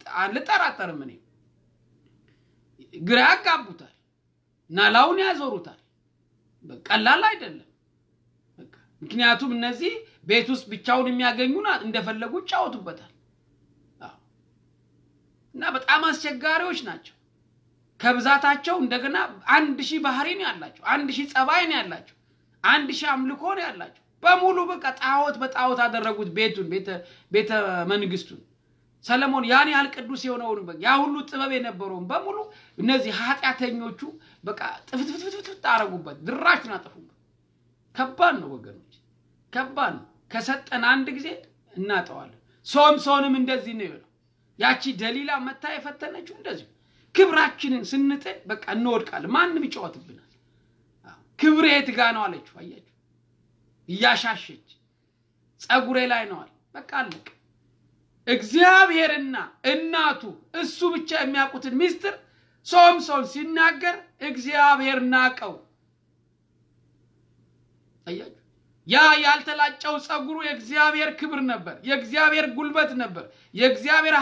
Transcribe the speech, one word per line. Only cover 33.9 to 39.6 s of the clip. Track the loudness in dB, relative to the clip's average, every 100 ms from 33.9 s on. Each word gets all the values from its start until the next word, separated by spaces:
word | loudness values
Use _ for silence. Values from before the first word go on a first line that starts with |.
| -12 -16 -16 _ _
በቃ | -12 -10 -10 -12 -10
ጥፍትፍትፍትፍት | -6 -6 -8 -10 -12 -14 -8 0
አረጉበት፣ | 0 0 -6 -12 -12
ድራሹን | -8 -2 0 0 -2
አጠፉበት። | -12 -14 -20 -20 _ _ _ _ _ _ _ _ -6
ከባድ | -6 2 2 2
ነው | -6
ወገኖች፣ | -14 -18 -20 _ _ _ _ _ _ _
ከባድ | -8